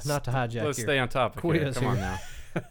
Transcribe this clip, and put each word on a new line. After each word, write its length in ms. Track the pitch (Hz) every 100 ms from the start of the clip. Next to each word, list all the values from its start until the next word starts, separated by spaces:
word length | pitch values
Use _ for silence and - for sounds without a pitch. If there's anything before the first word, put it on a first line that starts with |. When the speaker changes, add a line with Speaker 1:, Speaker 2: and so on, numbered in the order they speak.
| 147
Speaker 1:
not 180 | 143
to 60 | 127
hijack 340 | 131 120 117
Speaker 2:
Let's 140 | 147 127
Speaker 1:
your 80 | 110
Speaker 2:
stay 120 | 139
on 120 | 123
topic 320 | 135 113 -
here. 100 | 170 160
Speaker 1:
quiz 120 | 143 127
Speaker 2:
Come 100 | 113
on 80 | 98
Speaker 1:
here. 200 | 92 92 - - - 170 -